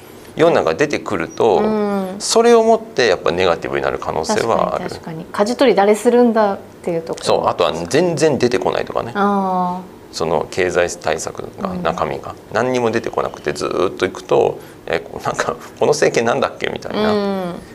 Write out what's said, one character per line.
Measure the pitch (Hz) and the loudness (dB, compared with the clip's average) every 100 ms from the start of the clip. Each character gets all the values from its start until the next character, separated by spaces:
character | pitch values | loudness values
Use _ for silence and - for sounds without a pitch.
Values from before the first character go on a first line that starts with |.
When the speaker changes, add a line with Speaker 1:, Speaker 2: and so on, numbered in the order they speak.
| - - - - | -20 -20 -8 2
Speaker 1:
よ | 165 | 4
う | |
な | 127 | 4
の | |
が | 76 | 2
出 | 113 151 | 2 0
て | 98 | -2
く | - 98 | -4 -6
る | 80 | -4
と、 | - 117 90 | 0 4 4
Speaker 2:
う | 214 | 2
ん。 | 214 208 202 190 202 | 0 -2 -2 -4 -6
Speaker 1:
そ | - 226 | 0 4
れ | 233 | 6
を | 233 | 6
も | 226 220 | 6 2
っ | |
て | - - 117 | 0 0 2
や | 87 | 2
っ | |
ぱ | - | 0
ネ | 87 | 2
ガ | 92 80 | 2 2
テ | 62 | -2
ィ | |
ブ | 69 | -2
に | |
な | 67 | -2
る | 62 | -4
可 | - | -4
能 | - | -4
性 | 82 113 117 | -2 0 2
は | 98 - | 2 0
あ | - | -2
る。 | - | -6
Speaker 2:
確 | |
か | |
に、 | |
確 | - | -10
か | - | -12
に。 | 160 180 | -12 -6
舵 | - 208 240 | -2 0 4
取 | 269 | 4
り | 190 | 6
誰 | 202 | 4
す | 214 247 | 4 4
る | 240 | 6
ん | 240 | 6
だ | 220 208 | 4 2
っ | 196 - - | 0 -10 -10
て | 185 | -4
い | 170 | -4
う | |
と | 165 | -4
こ | - | -4
ろ。 | |
Speaker 1:
そ | - 101 | 0 2
う、 | - | 2
あ | |
と | 87 | 2
は | 82 80 85 | 0 0 0
全 | 131 180 147 | 2 2 4
然 | 156 127 | 2 4
出 | 123 | 2
て | - | 2
こ | - | 0
な | - | -2
い | |
と | - | -2
か | - | -4
ね。 | 117 | -4
Speaker 2:
あ | 202 202 202 190 180 180 180 - | 0 0 0 0 0 -2 -4 -12
ー。 | - - | -18 -12
Speaker 1:
そ | - 82 | -6 -2
の | 78 - | -2 -2
経 | - 90 | -2 0
済 | 85 87 - | 2 0 -2
対 | 82 80 | -4 -4
策 | - - - - | -6 -10 -12 -8
が、 | - | -6
Speaker 2:
う | 90 | -4
ん。 | |
Speaker 1:
中 | 87 - | -4 -2
身 | 76 69 | -4 -6
が。 | - - - | -10 -14 -6
何 | 107 127 | -2 0
に | 127 | 0
も | 117 | 0
出 | 113 | 0
て | - | -2
こ | - | -2
な | - | -4
く | - | -4
て | - | -6
ず | - | -4
ー | - 82 92 | -4 0 -2
っ | - | 0
と | |
い | 95 | -4
く | - | -4
と、 | - - 98 - - - - | 0 2 2 0 -12 -14 -6
え、 | 80 | -6
こ | - - | -6 -8
う、 | |
な | - | -6
ん | - | -4
か、 | - - - - | -4 -6 -8 -2
「こ | 127 | 0
の | |
政 | 147 165 | 2 2
権 | 139 117 | 2 0
な | |
ん | 135 | 0
だ | 170 | -2
っ | - | -4
け？」 | - | -6
み | - | -6
た | - | -6
い | |
な | 208 214 | -2 0
Speaker 2:
う | 208 | 0
ん。 | 202 190 180 170 - | -2 -4 -6 -8 -14